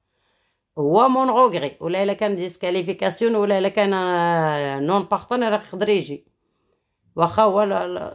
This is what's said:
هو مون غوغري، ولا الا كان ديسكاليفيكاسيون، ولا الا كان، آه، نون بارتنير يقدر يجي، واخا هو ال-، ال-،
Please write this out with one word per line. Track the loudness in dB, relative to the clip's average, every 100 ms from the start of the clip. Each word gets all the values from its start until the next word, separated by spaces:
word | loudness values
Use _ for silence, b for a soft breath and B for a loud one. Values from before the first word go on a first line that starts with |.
| _ _ _ _ _ _ _ -4
هو | 2 4 4
مون | 4 2
غوغري، | 4 4 2 -4 -6
ولا | -4 -2
الا | -2
كان | 0 -2 -2
ديسكاليفيكاسيون، | -6 -6 -4 -2 -2 -2 -4 0 0 2
ولا | 2 2
الا | 0
كان، | 0 0
آه، | 0 0 2 2 2 2 0 -2 -2
نون | 0 0
بارتنير | 0 -4 -2 -2 0
يقدر | -2 -4 -4 0
يجي، | 0 -2 -12 _ _ _ _ _ _ _ _ _ -2
واخا | 0 2
هو | 2 2
ال-، | 0
ال-، | 0 -4 -8 -10